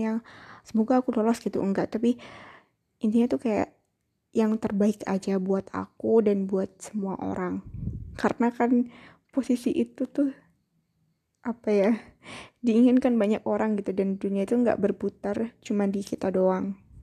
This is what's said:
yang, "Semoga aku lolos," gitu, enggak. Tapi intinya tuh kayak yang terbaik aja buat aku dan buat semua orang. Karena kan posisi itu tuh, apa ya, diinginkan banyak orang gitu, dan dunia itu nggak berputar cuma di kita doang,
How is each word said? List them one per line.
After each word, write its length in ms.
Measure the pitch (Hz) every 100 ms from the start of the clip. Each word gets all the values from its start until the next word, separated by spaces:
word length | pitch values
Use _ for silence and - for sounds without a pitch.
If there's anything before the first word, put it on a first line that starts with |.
yang, 160 | 220 226 - - - - -
"Semoga 340 | 220 220 254 254
aku 80 |
lolos," 240 | 233 214 233
gitu, 240 | - -
enggak. 320 | 196 196 -
Tapi 240 | 220 233 240 - - - - _ _ _ _
intinya 300 | 220 226 240
tuh 160 | 269 233
kayak 240 | 202 190 _ _ _ _ _ _
yang 320 | 226 220 220
terbaik 400 | 220 202 208 208 -
aja 320 | 190 190 196
buat 240 | 185 190 190
aku 480 | 185 190 _ 220 226
dan 240 | 208 202 190
buat 240 | 196 196 -
semua 400 | - 214 190 190
orang. 480 | 185 190 180 185 - - - - -
Karena 400 | - - - 240
kan 380 | 240 240 240 240 - - - _
posisi 400 | - 240 247 -
itu 320 | - 233 - 262
tuh, 240 | - 277 269 _ _ _ _ _ _ _ _ _ _
apa 280 | 254 233 -
ya, 200 | 208 196 226 - _ - - - _
diinginkan 560 | 240 220 247 254 254 233
banyak 240 | 202 214 -
orang 300 | 208 220 208
gitu, 160 | 196 190
dan 260 | 196 190
dunia 240 | 202 196 196
itu 80 | 240
nggak 180 | 240 -
berputar 800 | 196 196 196 - 202 202 226 - -
cuma 240 | 202 196
di 160 | 196 196
kita 240 | - 190
doang, 480 | 190 185 185 190 196 _ -